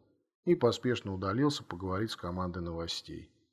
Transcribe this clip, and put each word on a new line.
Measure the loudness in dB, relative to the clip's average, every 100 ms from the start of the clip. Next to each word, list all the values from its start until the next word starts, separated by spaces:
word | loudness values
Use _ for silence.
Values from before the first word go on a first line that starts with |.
| _ _ _ _
и | 2
поспешно | 4 4 4 2 0 -2
удалился | -2 0 4 2 2
поговорить | -6 -6 -2 0 -2
с | -4
командой | -4 -2 -2 -2
новостей. | -4 -4 -4 -6 -8 -12 -14 _ _